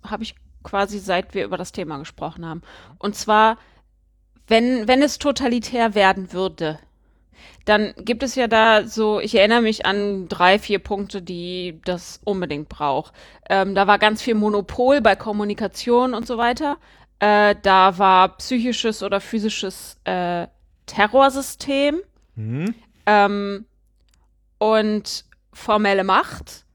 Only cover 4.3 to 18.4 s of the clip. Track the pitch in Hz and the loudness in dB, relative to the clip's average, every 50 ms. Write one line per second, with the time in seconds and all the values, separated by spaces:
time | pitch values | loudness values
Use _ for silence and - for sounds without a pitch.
4.3 | _ _ _ _ 226 226 233 247 254 247 214 208 247 262 285 294 - - - 285 | _ _ _ _ 2 4 4 2 0 0 2 2 4 4 4 2 0 -2 -4 -4
5.3 | 269 - 269 254 240 247 214 - - 233 233 226 202 208 202 190 190 196 190 180 | -2 0 -2 -2 -2 -2 -4 -4 -2 -2 -2 0 2 4 4 4 2 2 -4 -10
6.3 | - 180 190 190 180 - 170 151 156 156 _ _ _ _ _ _ _ _ _ _ | -6 -4 -4 -4 -4 -4 -6 -6 -6 -6 _ _ _ _ _ _ _ _ _ _
7.3 | _ _ - - - _ - - 214 208 214 202 - - 185 - 240 226 277 254 | _ _ -20 -20 -20 _ 0 2 2 2 2 -2 -6 -12 -4 -4 -4 -2 -2 -6
8.3 | - 262 247 226 226 220 220 226 220 214 202 226 - 220 220 214 214 202 - - | -2 -2 -2 2 4 4 6 6 6 4 2 0 -4 -2 0 0 0 -2 -2 0
9.3 | - - 190 208 226 240 233 220 214 - - - 190 208 202 202 202 190 185 170 | 4 4 4 6 6 4 2 2 0 -2 -2 -2 -2 0 -2 -4 -4 -6 -6 -8
10.3 | - - 180 180 190 214 - - 202 190 - - 214 196 202 196 - 202 180 170 | -2 2 4 4 4 4 2 -2 -4 -4 -4 -6 -8 -8 -8 -8 -10 -14 -12 -10
11.3 | 185 175 175 180 180 180 180 180 165 160 _ - 180 175 175 - - - - - | -10 -10 -8 -8 -8 -8 -8 -10 -12 -10 _ -6 -6 -6 -8 -14 -20 -12 -6 -6
12.3 | 202 190 175 147 151 147 151 _ - - 151 143 135 139 160 - _ - - - | -4 -4 -4 -6 -6 -8 -8 _ -10 -6 -4 -2 -2 -2 -4 -8 _ -20 -20 -20
13.3 | - - _ - - 196 190 196 196 196 196 190 208 202 208 214 214 214 - 254 | -20 -20 _ -2 0 0 0 0 0 0 2 4 4 4 4 0 0 0 -2 -2
14.3 | 226 214 208 214 208 208 196 - - - 247 254 277 294 220 226 196 196 - 220 | 0 0 0 0 0 -2 -4 -6 -4 0 2 4 4 4 4 4 2 2 -2 -8
15.3 | 208 208 208 208 208 - 226 196 - - - 240 240 240 247 254 247 214 233 - | -6 -4 -4 -4 -4 -6 -6 -8 -8 -8 -4 0 2 2 2 0 -4 -6 -8 -8
16.3 | 247 226 240 240 247 240 311 285 285 - _ _ _ _ _ _ _ _ - 208 | -4 -2 -2 -2 -2 -2 -4 -4 -6 -6 _ _ _ _ _ _ _ _ 2 4
17.3 | 208 208 208 208 208 208 - 196 190 190 185 196 190 175 202 190 190 185 185 190 | 4 6 6 4 2 2 2 4 6 6 6 6 4 4 4 4 6 6 6 4
18.3 | 185 _ | 2 _